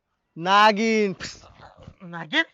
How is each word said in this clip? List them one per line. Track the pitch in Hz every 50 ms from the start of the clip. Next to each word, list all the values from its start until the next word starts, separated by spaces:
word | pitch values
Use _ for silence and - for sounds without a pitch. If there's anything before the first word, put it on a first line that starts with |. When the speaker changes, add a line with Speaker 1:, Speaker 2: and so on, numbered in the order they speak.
| _ _ _ _ _ _ -
Speaker 1:
नागिन. | 156 165 185 196 208 214 220 208 196 226 226 220 214 208 196 180 - - - - - - - _ - - - _ - - - - _
Speaker 2:
नागिन? | 190 170 170 170 165 151 269 311 339 -